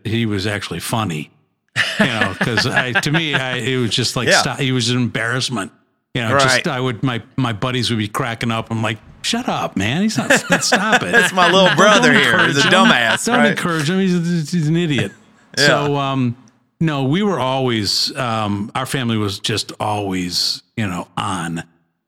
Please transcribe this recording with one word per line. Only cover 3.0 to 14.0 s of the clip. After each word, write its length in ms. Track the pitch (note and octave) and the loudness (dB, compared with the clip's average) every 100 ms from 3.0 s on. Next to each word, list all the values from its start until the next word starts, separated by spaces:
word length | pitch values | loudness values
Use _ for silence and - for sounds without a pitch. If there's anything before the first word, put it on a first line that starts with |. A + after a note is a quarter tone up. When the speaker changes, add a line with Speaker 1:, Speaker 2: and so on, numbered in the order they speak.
| D#3 | 0
Speaker 1:
me, 220 | D#3 D#3+ | 0 0
I, 220 | C#3+ C3 B2 | -2 -2 -4
it 200 | A#2+ C3 | -2 -2
was 120 | A#2 | 0
just 260 | A2+ A#2 C3 | -2 -2 -2
like, 120 | A2+ | 2
Speaker 2:
Yeah. 140 | F3+ | 2
Speaker 1:
stop, 180 | C#3 A#2+ | 2 -2
he 120 | C3+ | -2
was 180 | C3 A2+ | 0 0
an 80 | B2 | 0
embarrassment. 720 | A#2 A2+ A2+ B2+ B2 A#2+ F#2+ - _ _ _ | 0 -2 -4 -4 -4 -6 -8 -12 _ _ _
You 80 | C3 | -4
know, 120 | A2+ | 0
Speaker 2:
Right. 80 | C3+ | 2
Speaker 1:
just, 240 | C3 B2+ F3+ | 4 2 0
I 120 | C3 | -2
would, 220 | B2+ A#2+ | -2 -2
my, 220 | C3+ A#2 - - | -2 -4 -6 -4
my 180 | B2+ | -4
buddies 360 | G#2 B2+ B2+ A#2 | -2 -2 -2 -2
would 80 | A#2 | -2
be 100 | G#2 | -2
cracking 440 | - A2+ A2+ A#2 | -4 -4 -4 -2
up. 180 | A2+ A2 | -2 -4
I'm 140 | A2+ | -4
like, 160 | A2 A2+ - - | -4 -4 -10 -10
"Shut 260 | - A#3 B3 | -4 -4 -2
up, 260 | D#3 - - | -4 -4 -2
man. 280 | G2+ D3 | -2 0
He's 120 | G#3+ A3 | 0 0
not, 140 | G3+ C4 - - | 2 2 2 0
stop 380 | - A#3+ G#3 A3+ | 2 0 2 0
it." 140 | F#3+ A3+ | 2 2
Speaker 2:
<laughs> 0 | |
It's 180 | F3+ | 2
my 160 | F3+ F3 | 4 4
little 160 | F#3+ F#3 | 6 4
Speaker 1:
Don't 100 | C#3+ | 6
Speaker 2:
brother 360 | G3+ G3+ D#3 | 6 6 6
here. 200 | C#3 C3 | 4 4
Speaker 1:
encourage 220 | A2+ - C#3 | 2 2 2
Speaker 2:
He's 100 | C#3 | 4
a 20 | |
Speaker 1:
him. 60 | |
Speaker 2:
dumbass, 520 | F3+ - C3+ A#2 C#3 - | 6 6 4 2 0 0
Speaker 1:
Don't 120 | C#3+ | 2
Speaker 2:
right? 120 | D3 | 2
Speaker 1:
encourage 380 | C#3+ F3 D#3+ C#3+ | 2 -2 -2 0
him. 100 | |
He's, 520 | F#3+ | 0